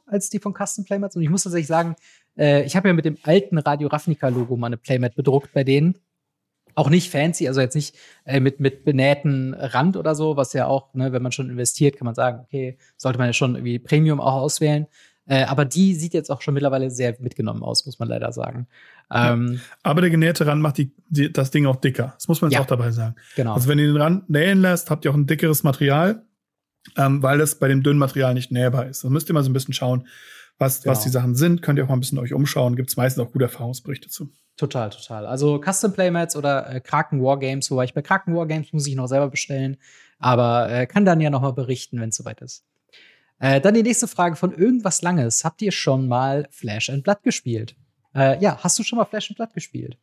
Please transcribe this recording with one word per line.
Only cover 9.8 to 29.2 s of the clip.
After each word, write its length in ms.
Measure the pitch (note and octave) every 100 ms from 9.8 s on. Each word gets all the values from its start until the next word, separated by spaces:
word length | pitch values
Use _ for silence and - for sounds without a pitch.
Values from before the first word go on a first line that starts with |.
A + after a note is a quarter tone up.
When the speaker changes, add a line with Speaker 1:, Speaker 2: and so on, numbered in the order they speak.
| E3+ F#3
Speaker 1:
oder 160 | D#3+
so, 220 | D3+ D#3 C#3+
was 160 | C3
ja 120 | C3+ A#2+
auch, 280 | C3+ _
ne, 180 | C3 C3+
wenn 80 | B2+
man 80 | B2+
schon 200 | C#3 B2+
investiert, 480 | B2 A#2+ - C#3+ -
kann 80 | A#2+
man 80 |
sagen, 260 | A#2+ B2+ A#2 -
okay, 320 | C3+ B2+ B2+ _ _
sollte 220 | B2+ B2
man 80 | B2
ja 80 |
schon 220 | A2+ C3+ B2
irgendwie 220 | B2 A#2+
Premium 420 | - D3+ D#3 C#3+
auch 180 | B2+ C3+
auswählen. 460 | D3 - D3+ D3 D3+ _ _ _ -
Äh, 180 | C3+
aber 220 | C3+ C#3+ C3+
die 280 | F3 G3
sieht 200 | D#3+ E3
jetzt 160 | E3 D3
auch 100 | C#3
schon 140 | -
mittlerweile 360 | C#3 C#3 C3+ C3
sehr 240 | A#2+ B2 A#2
mitgenommen 420 | A#2+ - A2 A2
aus, 220 | - A#2
muss 140 | C3+ -
man 100 | A#2
leider 240 | A#2 A#2
sagen. 360 | A#2+ - B2 B2 _ - - -
Speaker 2:
Ja. 220 | A#2+ A#2+
Speaker 1:
Ähm, 260 | A#2+ A#2+ B2 - -
Speaker 2:
Aber 180 | E3+ D#3
der 80 | C#3+
genähte 380 | D#3+ E3 - D3
Rand 160 | D3+
macht 160 | D3+ C#3+
die, 140 | C3+ _ -
die, 200 | D3 D3
das 200 | - C3
Ding 160 | D3+ C#3
auch 100 | C3
dicker. 380 | C3+ C3 B2+ -
Das 100 | -
muss 120 | D#3+
man 100 | D#3+
jetzt 60 | B2+
Speaker 1:
Ja. 60 |
Speaker 2:
auch 40 | C3+
dabei 240 | B2 A#2+
sagen. 260 | A#2 A2+ - - -
Speaker 1:
Genau. 160 | A#2
Speaker 2:
Also 160 | A2+ C3
wenn 100 | D3
ihr 80 | D3
den 80 | D3
Rand 320 | D#3 F#3+ -
nähen 320 | D3 F#3 F#3+
lasst, 280 | F#3 E3+ -
habt 140 | D3+
ihr 60 | -
auch 40 |
ein 120 | C#3+ C#3
dickeres 380 | D#3 D#3+ D3
Material, 600 | D3+ C3 C#3 D3 F#3 A3 _ _ _ _ _ _ - -
ähm, 260 | C3+ C#3
weil 140 | C3+ C#3+
das 220 | D3+ -
bei 100 | C#3
dem 140 | C3+
dünnen 160 | C#3+ C#3+
Material 340 | C3+ C#3 C3
nicht 180 | B2+ -
nähbar 360 | B2 B2+ B2 C3
ist. 180 | -
Da 60 | C3
müsst 180 | D3